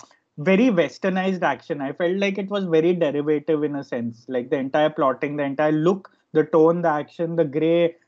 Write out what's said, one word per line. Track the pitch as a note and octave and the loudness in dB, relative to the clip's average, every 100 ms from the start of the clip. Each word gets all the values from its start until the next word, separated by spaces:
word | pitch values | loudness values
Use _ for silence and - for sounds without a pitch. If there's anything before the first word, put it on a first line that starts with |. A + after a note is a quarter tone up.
| - _ _ - | -20 _ _ -4
very | D3 F#3+ B3+ | 2 4 4
westernized | F3+ C#3 - G3 F#3 F#3+ F#3 | 2 0 -2 -4 -2 -2 -2
action. | E3 A#2+ - D3 | -2 -4 -6 -6
I | C#3 | -6
felt | C#3 F3 G3 | -4 -2 0
like | G3 G3 | -2 -4
it | G3 | -6
was | G3+ | -4
very | F#3 D#3+ E3 | 0 2 2
derivative | F3 D#3 C#3+ D3 D3+ D3 D3+ | 2 0 0 0 -2 0 -2
in | D3 C#3+ | -2 -4
a | |
sense, | C#3 B2+ A#2 A2+ - | -8 -6 -6 -10 -6
like, | B2+ B2+ | -6 -2
the | C#3+ | -4
entire | C3+ D3+ D3+ | -2 0 0
plotting, | D3+ C#3 B2+ D3 D3 | 2 -2 0 -4 -4
the | |
entire | C#3 C3+ D3+ | -4 0 0
look, | D#3 D#3+ G3 - _ _ | 2 2 0 -6 _ _
the | D#3 | 0
tone, | - E3 D#3+ F3 | 2 4 4 4
the | E3 | 0
action, | D3+ C#3 - E3 E3 | -2 -6 -6 -4 -2
the | |
gray, | D#3+ D3 D#3 E3+ E3 - | -2 0 2 2 2 -2